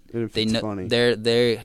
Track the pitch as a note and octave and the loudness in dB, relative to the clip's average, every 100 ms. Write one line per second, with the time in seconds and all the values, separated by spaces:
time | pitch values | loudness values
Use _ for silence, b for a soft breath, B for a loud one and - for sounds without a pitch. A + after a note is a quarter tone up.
0 | - A#2 A2 A2 A2 A2 G#2+ G2+ F2+ A#2+ | -10 -8 -4 -2 0 0 -2 -6 -2 2
1 | A#2+ G#2+ A2+ A#2 A#2+ A2 | 2 2 2 2 2 0